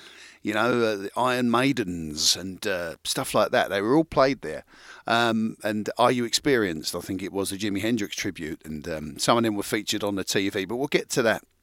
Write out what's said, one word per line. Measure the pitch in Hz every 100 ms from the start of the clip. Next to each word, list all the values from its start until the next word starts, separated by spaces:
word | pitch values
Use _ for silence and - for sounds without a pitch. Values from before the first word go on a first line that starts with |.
| - - - -
you | 104
know, | 107 117 120
uh, | 113 104
the | 101 -
Iron | 123 123 123
Maidens | 117 135 131 95 85 78 76 - 90
and, | 95 90 104
uh, | 90 85 73
stuff | - - 131
like | 123 107
that. | 123 87
They | 104
were | 104 147
all | 160
played | 156 135 135
there. | 78 76 - - - - -
Um, | 117 117 113 110 -
and | 107 107 104 -
Are | 120
You | 127
Experienced, | 117 - 151 127 101 78 - 90
I |
think | - 95
it | 95
was, | 98 95
a | 95
Jimi | 107 98
Hendrix | 110 120 101 -
tribute. | 104 87 78 85
And, | 80 78 80
um, | 78 76 69
some | - 117
of |
them | 113 104
were |
featured | 98 113 95 107
on | 101 98
the |
T | 90 107 98
V, | 101 95
but | 120
we'll | 143
get | 175 -
to | -
that | 113 98 - _